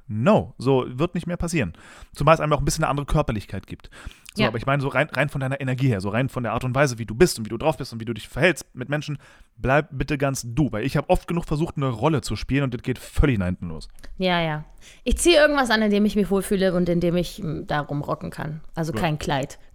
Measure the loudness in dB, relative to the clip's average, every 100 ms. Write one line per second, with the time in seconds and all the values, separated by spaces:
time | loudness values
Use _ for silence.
0 | -8 0 4 4 2 -4 2 2 2 -2
1 | -2 -2 -6 -6 -2 0 -2 -4 -18 -20
2 | -20 0 4 6 4 2 0 0 0 0
3 | 0 0 2 -2 -6 -12 -12 -16 -16 -18
4 | -18 -18 -12 0 0 0 0 0 0 0
5 | 0 0 -2 -2 -4 -4 -2 0 2 2
6 | 0 0 -2 -2 -4 -2 -2 2 2 0
7 | -6 4 4 4 -6 -2 -2 -2 -6 -10
8 | -8 -8 -8 0 2 2 -6 -12 -6 -6
9 | -6 -10 -12 -20 -20 -6 0 2 0 -6
10 | -4 -2 -2 -2 -4 0 0 0 -2 -2
11 | 2 0 2 -4 -2 -2 -2 -2 -2 0
12 | 0 0 -2 -6 -2 0 0 -2 -4 -6
13 | -4 2 4 4 0 -2 -6 -10 -12 -18
14 | -16 -4 0 0 0 -4 -8 -18 -20 -8
15 | -2 2 6 6 6 4 2 2 4 4
16 | 2 2 2 0 0 2 2 2 2 2
17 | 2 0 -2 -6 -8 -6 -4 -4 -2 -6
18 | -4 -6 -6 -8 -10 -10 -10 -6 -4 -2
19 | -2 -2 -2 -2 -4 -10 -16